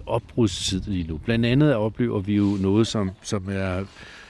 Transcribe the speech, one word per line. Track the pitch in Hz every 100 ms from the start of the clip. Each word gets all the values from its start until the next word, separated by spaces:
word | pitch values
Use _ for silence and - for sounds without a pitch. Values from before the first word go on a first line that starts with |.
| -
opbrudstid | 123 - - 107 - - 95 107
lige | 92 82
nu. | 80
Blandt | - 117 117
andet | 131 151
oplever | 113 107 107 120 110
vi | 95 104
jo | 101 101
noget, | 95 104 113
som, | 110 95 95
som | - 104 95
er | 95 95 92 98 - - -